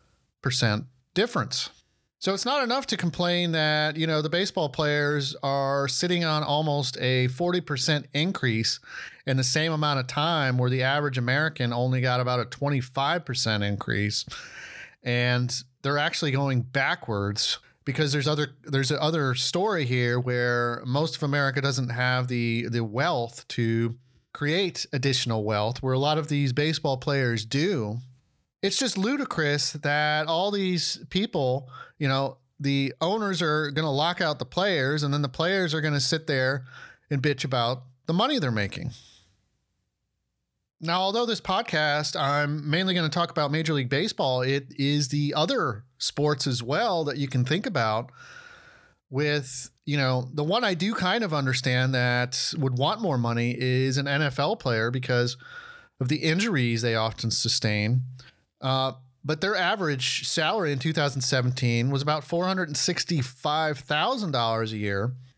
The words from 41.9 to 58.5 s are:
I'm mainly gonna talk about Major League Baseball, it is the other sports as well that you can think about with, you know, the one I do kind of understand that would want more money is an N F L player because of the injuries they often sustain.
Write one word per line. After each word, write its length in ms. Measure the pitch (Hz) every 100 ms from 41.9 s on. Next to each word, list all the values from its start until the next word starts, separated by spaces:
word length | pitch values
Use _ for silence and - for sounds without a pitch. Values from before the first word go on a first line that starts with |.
| 147 151 165
I'm 500 | 143 143 147 151 147
mainly 260 | 160 190
gonna 140 | 185 160
talk 220 | 175 170
about 220 | - 147
Major 220 | 156 160
League 160 | 151 123
Baseball, 520 | 139 208 - 147 127
it 300 | 127 139 135 -
is 320 | 139 147 135
the 260 | 147 143
other 500 | 151 170 269 156 107 - _
sports 480 | - - 147 143 -
as 160 | 120
well 420 | 117 151 233 180
that 140 | 147 135
you 100 | 139
can 160 | 131
think 220 | 123 156 -
about 440 | 160 110 110 120 - - - - - - - - _ _
with, 600 | 131 151 147 127 - - -
you 120 | - 147
know, 320 | 131 127 127
the 120 | 151
one 200 | 147 208
I 100 | 233
do 180 | 180 196
kind 300 | 226 185 220
of 80 | 214
understand 600 | 151 135 127 - 127 131
that 580 | 131 123 123 123 - - -
would 200 | 135 123
want 220 | 143 208
more 180 | 214 131
money 360 | 117 117 117 120
is 400 | 127 127 131 131
an 120 | 139
N 140 | 139
F 160 | 151 127
L 180 | 147 220
player 340 | 135 113 113
because 460 | 131 127 123 123 - - - - - - _
of 80 | 127
the 80 | 151
injuries 680 | 160 165 226 165 120 117
they 120 | 120
often 360 | 113 113 107 113
sustain. 720 | 110 113 - 110 107 104 127 - - - _ _